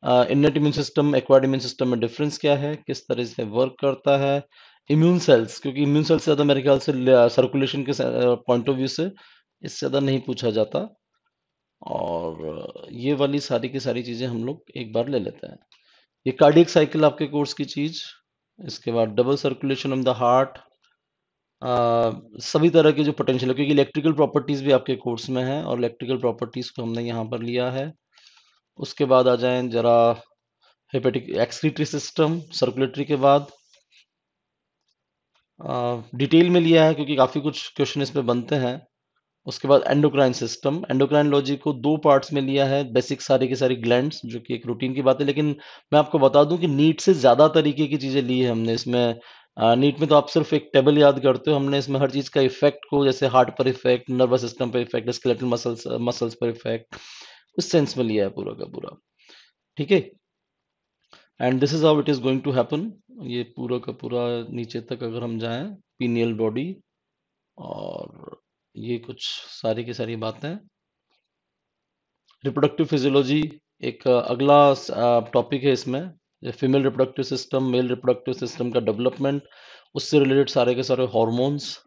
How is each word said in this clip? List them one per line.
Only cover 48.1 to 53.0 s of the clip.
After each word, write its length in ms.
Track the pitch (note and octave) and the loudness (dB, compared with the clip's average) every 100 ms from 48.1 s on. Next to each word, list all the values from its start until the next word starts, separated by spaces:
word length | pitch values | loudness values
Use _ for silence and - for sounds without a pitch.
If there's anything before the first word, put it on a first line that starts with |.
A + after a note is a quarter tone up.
| C3+ | -2
ली 180 | B2 B2+ | 0 0
है 100 | B2+ | 0
हमने 240 | A2+ A2+ | 0 -2
इसमें। 460 | A2+ B2 B2 A#2+ A#2 - - _ - | -4 -2 0 0 -2 -10 -20 _ 0
अ, 160 | A2+ | 2
नीट 260 | A#2 C#3+ C3 | 4 2 0
में 80 | D3 | 4
तो 60 | |
आप 140 | D3+ C#3 | 4 4
सिर्फ 260 | - D3+ | -2 0
एक 160 | D3+ - | -2 2
टेबल 260 | C#3 C3 D3 | 2 4 6
याद 220 | C#3+ C3+ | 6 6
करते 300 | C3+ B2+ D3+ | 2 0 0
हो, 60 | D3 | -2
हमने 220 | C#3 C#3 | 0 -2
इसमें 220 | C3 C3+ | -2 -2
हर 100 | C#3 | -2
चीज़ 200 | C3 C3 | -2 -4
का 100 | D3+ | 0
इफेक्ट 380 | C3 B2+ D3 C#3+ - | 0 2 0 0 -4
को, 140 | C#3+ | 0